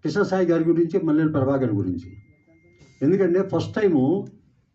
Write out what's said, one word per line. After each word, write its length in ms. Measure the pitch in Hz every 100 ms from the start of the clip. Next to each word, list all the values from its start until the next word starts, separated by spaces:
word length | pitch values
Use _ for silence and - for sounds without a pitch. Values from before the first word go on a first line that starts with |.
కృష్ణ 180 | 156 165
సాయి 240 | 196 190 175
గారి 180 | 165
గురించి, 360 | 160 165 165 190
మల్లెల 260 | 160 151 156
ప్రభాకర్ 440 | 151 131 135 123
గురించి. 420 | 101 90 87 - - - _ _ _ _ _ - _
ఎందుకంటే 400 | 139 190 180 180
ఫస్ట్ 380 | 190 165 - 226
టైము 460 | 208 147 131 196 - - _ _ _